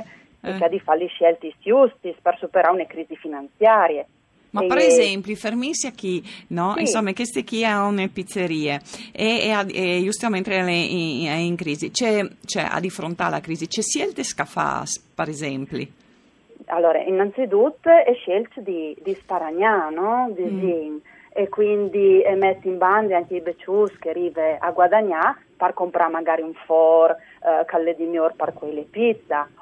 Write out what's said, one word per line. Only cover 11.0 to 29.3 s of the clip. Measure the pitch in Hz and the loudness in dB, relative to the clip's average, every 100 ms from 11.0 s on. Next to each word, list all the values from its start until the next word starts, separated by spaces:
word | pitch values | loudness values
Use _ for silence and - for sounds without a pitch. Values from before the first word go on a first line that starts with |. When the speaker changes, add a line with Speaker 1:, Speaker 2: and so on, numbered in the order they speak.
| 165 127 160 | -4 -4 -4
Speaker 2:
è | 160 | -2
in | 170 175 | -2 -4
crisi, | 165 147 - | -4 -6 -6
c'è, | - 233 208 190 - - | -2 0 0 -2 -8 -8
c'è | 185 156 | -6 -4
a | 170 | -4
di | 180 | -4
fronte | 180 160 170 | -6 -8 -4
alla | 175 156 | -2 -4
crisi, | 165 160 165 | -6 -8 -6
c'è | - | -6
scelte | 208 294 415 - | -4 -4 -4 -6
scafas, | - - 147 - 147 139 - - _ | -8 -6 -6 -4 -4 -4 -6 -10 _
per | - 156 | -8 -8
esempio? | 147 151 135 139 123 139 _ _ _ _ _ _ - - | -6 -8 -8 -8 -8 -10 _ _ _ _ _ _ -18 -6
Speaker 1:
Allora, | 165 170 - | 2 4 2
innanzitutto | - 190 202 254 247 202 277 - 330 | 0 0 0 -2 0 2 2 2 6
è | 339 247 247 | 6 6 0
scelta | - 190 233 269 | 0 -2 -2 -10
di, | 196 170 156 - | -8 -6 -8 -8
di | 180 196 | -8 -8
sparagnà, | - 180 160 170 214 202 156 | -6 -6 -4 0 2 2 -2
no? | 160 202 240 247 185 | -4 -2 0 -2 -4
Di | |
Speaker 2:
Mm. | 180 190 | -6 -2
Speaker 1:
zin. | 185 170 151 151 - - _ | -2 -2 -4 -10 -14 -20 _
E | - 196 | -4 -4
quindi, | 208 208 208 196 202 196 190 | 0 0 2 0 2 6 6
eh, | 196 190 | 6 2
metti | 190 185 190 | 2 0 -4
in | 180 | 2
bande | 185 208 214 180 | 4 4 2 0
anche | 170 180 | -2 -6
i | |
beccius | 165 165 - 202 202 - | -6 -8 -2 0 0 -2
che | 165 | -8
arriva | 175 175 160 156 147 | -4 -4 -2 -2 0
a | 175 | -2
guadagnare | 175 180 214 208 160 175 - _ _ | 2 4 4 2 2 0 0 _ _
per | 180 | -2
comprare | - 175 170 165 | -2 -2 0 0
magari | 165 165 160 | 0 -2 -2
un | 160 160 - | -4 -10 2
for, | 160 160 165 165 | 4 8 8 6
eh, | 160 - - 170 156 170 | 4 -6 -4 0 0 0
che | 175 | 0
le | 165 165 | 0 -2
di | 165 | -4
miglior | 170 160 - | 0 -2 -2
per | 156 | -6
quelle | - 151 151 | -6 -10 -10
pizza, | 147 208 233 - - | -10 -2 0 -2 -4